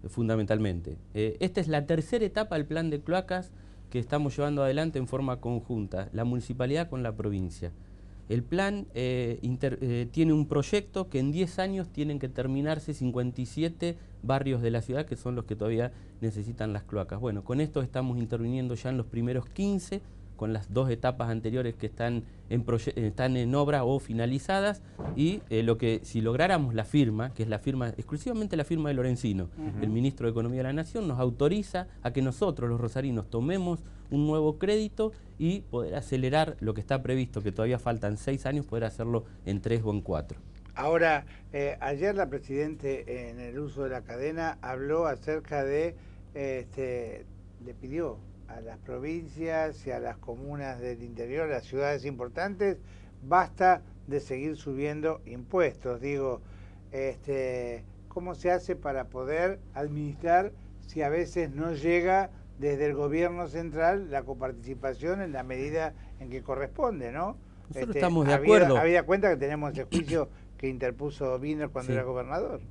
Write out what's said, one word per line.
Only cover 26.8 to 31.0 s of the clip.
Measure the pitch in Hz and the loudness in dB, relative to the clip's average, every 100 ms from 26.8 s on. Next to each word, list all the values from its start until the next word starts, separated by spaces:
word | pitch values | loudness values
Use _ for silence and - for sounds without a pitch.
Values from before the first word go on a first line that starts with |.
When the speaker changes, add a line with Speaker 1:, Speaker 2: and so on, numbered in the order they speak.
Speaker 1:
firma, | 107 147 131 107 123 | 2 4 6 4 -2
que | - | -2
es | 113 | -2
la | 107 | 0
firma, | - 131 120 | 0 0 -2
exclusivamente | - - 147 - 233 208 165 | -4 -6 -4 -2 -2 0 0
la | 147 | 0
firma | 165 151 | 0 2
de | 135 | 2
Lorencino, | 127 120 120 95 87 | 2 2 2 0 -2
Speaker 2:
Ujú. | - - 101 | -6 -6 -2
Speaker 1:
el | 107 | 0
ministro | 110 131 135 120 | 2 2 2 0
de | |
Economía | 117 117 127 | 2 0 0
de | 127 | 0
la | |
Nación, | 143 160 233 | -2 -2 -2